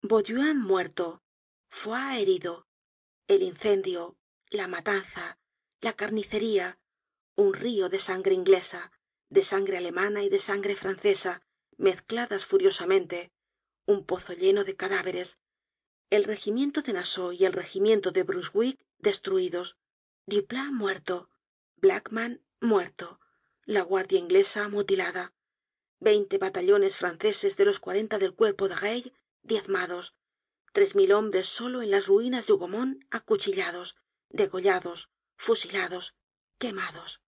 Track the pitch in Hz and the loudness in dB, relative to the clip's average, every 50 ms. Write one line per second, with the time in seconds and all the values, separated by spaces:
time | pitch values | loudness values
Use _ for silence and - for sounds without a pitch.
0 | - 202 220 220 202 208 220 247 277 311 311 277 233 190 190 185 180 - - - | 0 2 2 2 2 0 -2 0 0 0 0 0 0 2 0 0 0 -4 -4 -6
1 | 180 170 165 - _ _ _ _ _ _ _ _ _ _ - - - 214 226 247 | -6 -6 -6 -12 _ _ _ _ _ _ _ _ _ _ -14 -10 -8 -6 -6 -4
2 | 269 277 269 240 202 190 190 175 156 180 170 - _ _ _ _ _ _ _ _ | -4 -4 -2 0 2 2 2 2 2 -6 -8 -8 _ _ _ _ _ _ _ _
3 | _ _ _ _ _ - 196 196 185 - 175 - - 214 202 196 190 185 180 175 | _ _ _ _ _ 4 4 4 4 0 -6 -4 2 2 2 2 2 -2 -6 -6
4 | 170 175 - _ _ _ _ _ _ _ - 208 190 180 180 170 156 208 202 196 | -8 -10 -14 _ _ _ _ _ _ _ -6 -6 -6 -4 -8 -6 -4 -2 -2 -2
5 | 190 - - 190 175 170 - _ _ _ _ _ _ _ _ _ - 226 208 - | -4 -6 -12 -12 -12 -12 -14 _ _ _ _ _ _ _ _ _ -6 -6 -4 -4
6 | 202 208 214 214 202 - - 214 202 226 214 190 180 180 185 _ _ _ _ _ | -6 -4 -4 -4 -6 -4 -4 -2 -2 2 0 0 0 -2 -8 _ _ _ _ _
7 | _ _ _ _ _ _ _ - 202 - 190 - - 240 240 208 190 180 180 190 | _ _ _ _ _ _ _ 2 4 4 4 0 -4 -4 0 0 -2 0 -2 -4
8 | - - 190 185 190 196 190 185 185 190 190 180 - - - 175 - - _ _ | -4 -4 -4 -2 2 2 2 2 6 4 4 4 4 -6 -12 -12 -16 -16 _ _
9 | _ _ _ _ _ _ 226 196 196 - 202 196 196 196 190 180 180 170 170 180 | _ _ _ _ _ _ 2 2 2 4 0 -2 -2 -2 -4 -4 -4 -6 -4 -2
10 | 190 208 208 208 202 202 196 196 - - 202 202 202 202 202 196 - 190 196 190 | -2 -2 -2 -2 -2 0 0 0 0 -2 -4 -4 -2 -4 -6 -4 -4 -8 -8 -2
11 | - 208 196 196 - 190 180 - _ _ _ _ _ _ _ _ - 196 180 - | 0 0 0 2 0 -6 -8 -8 _ _ _ _ _ _ _ _ 0 0 0 0
12 | _ _ 220 233 240 - 208 196 - - - 196 185 196 185 - 180 175 190 196 | _ _ -4 -4 -4 -4 -4 -8 -6 2 2 4 4 4 2 2 -2 2 2 2
13 | 180 156 180 175 175 - _ _ _ _ _ _ _ _ _ _ _ - 208 196 | 2 0 -8 -10 -10 -12 _ _ _ _ _ _ _ _ _ _ _ 0 0 0
14 | 196 - 185 180 - - 180 175 180 190 196 208 202 196 196 _ - 196 196 190 | 2 -4 -6 -6 -6 -10 -8 0 2 4 4 4 2 -4 -6 _ -4 -2 -2 -2
15 | - 185 180 180 180 180 - _ _ _ _ _ _ _ _ _ _ _ _ _ | -2 -4 -6 -6 -8 -8 -12 _ _ _ _ _ _ _ _ _ _ _ _ _
16 | _ _ - 208 202 202 214 202 - 208 214 240 277 285 285 311 285 - 214 180 | _ _ 2 2 2 2 -2 -6 -4 -4 -2 0 -2 -2 -2 -4 -4 -4 -4 -4
17 | 180 - - 190 180 175 180 175 190 185 180 185 170 - - 190 196 214 220 208 | -4 -6 -6 -6 -6 -6 0 2 2 2 2 -2 -8 -6 -4 0 4 4 4 4
18 | 196 185 165 185 180 160 196 180 175 - _ 202 233 254 262 _ _ _ _ _ | 2 0 0 0 0 0 -2 -6 -6 -4 _ 0 0 0 -2 _ _ _ _ _
19 | - 208 196 - _ 196 190 190 185 180 160 175 180 180 - _ _ _ _ _ | -2 -2 -2 0 _ -2 -2 0 0 -2 -4 -6 -8 -8 -14 _ _ _ _ _
20 | _ _ _ _ _ - 208 202 202 _ 240 254 269 294 277 240 208 196 190 - | _ _ _ _ _ -2 -2 -2 0 _ -6 -6 -4 -4 -4 -4 -2 -2 -4 -4
21 | _ - 185 175 175 _ _ _ _ _ _ _ _ _ _ _ - 196 190 202 | _ -6 -6 -6 -8 _ _ _ _ _ _ _ _ _ _ _ 4 4 4 4
22 | - - 220 220 226 240 240 - _ _ _ _ - 233 214 196 175 175 _ - | -4 -8 -6 -6 -6 -6 -8 -12 _ _ _ _ 0 2 4 4 2 0 _ -14
23 | - - - _ _ _ _ _ _ _ _ _ _ - 214 202 180 170 190 190 | -14 -14 -14 _ _ _ _ _ _ _ _ _ _ -2 0 0 0 2 0 -2
24 | 190 190 190 185 175 170 180 190 196 196 - 214 208 208 202 202 202 196 196 185 | 0 2 0 0 2 4 4 4 4 4 0 -6 -6 -4 -2 -4 0 0 0 0
25 | 180 175 180 185 180 185 _ _ _ _ _ _ _ _ _ _ _ _ _ _ | 0 -4 -4 -8 -10 -10 _ _ _ _ _ _ _ _ _ _ _ _ _ _
26 | - 220 208 208 202 196 196 196 190 190 190 190 180 185 202 208 202 196 190 - | 4 4 4 4 4 0 -2 -2 -2 -2 -4 -2 4 4 6 6 6 2 0 -2
27 | - 180 165 156 - 214 202 - - 202 196 - 202 202 202 - - 185 185 202 | -4 -4 -4 0 0 0 0 2 -2 -2 2 4 4 4 4 0 -4 -4 -4 -2
28 | 220 214 226 208 196 185 185 - 220 214 196 - 196 196 175 151 196 208 226 247 | -2 -2 -2 -2 -2 -2 2 2 2 2 2 0 -2 -2 -2 -2 -4 -2 -4 -4
29 | 240 247 _ _ _ _ _ _ _ - 226 208 196 190 196 185 180 175 180 175 | -6 -10 _ _ _ _ _ _ _ -4 -4 -4 -2 -2 -2 -2 -2 -4 -6 -8
30 | 180 - _ _ _ _ _ _ _ _ _ _ _ _ _ 202 202 196 - 202 | -10 -14 _ _ _ _ _ _ _ _ _ _ _ _ _ 4 4 4 6 4
31 | 196 190 202 208 220 214 196 185 185 - - - 233 247 254 254 233 208 196 196 | 6 6 6 4 4 2 0 0 0 0 -6 -6 -6 -4 -6 -4 -2 2 2 2
32 | 190 190 196 202 233 254 254 247 220 - 214 175 170 175 190 214 254 262 269 - | 4 6 4 4 4 2 -2 -4 2 2 2 2 2 -4 -4 -4 -4 -4 -4 -8
33 | _ _ - 233 _ - 214 202 - 208 190 190 185 180 170 175 180 - - _ | _ _ -10 -10 _ 0 0 0 0 -2 -2 -2 -2 -4 -6 -8 -12 -14 -16 _
34 | _ _ _ _ _ _ - - 208 190 190 185 180 196 185 185 180 175 170 - | _ _ _ _ _ _ -2 0 0 0 0 0 2 2 2 2 -2 -6 -12 -12
35 | - _ _ _ _ _ _ _ - - 226 - - 175 180 196 185 180 180 180 | -18 _ _ _ _ _ _ _ 0 0 0 0 0 -6 -4 -4 -4 -4 -6 -10
36 | 175 - _ _ _ _ _ _ _ _ _ _ - 240 202 190 185 - - 160 | -12 -14 _ _ _ _ _ _ _ _ _ _ -8 -8 -6 -6 -8 -10 -10 -14
37 | - - - _ _ | -16 -18 -18 _ _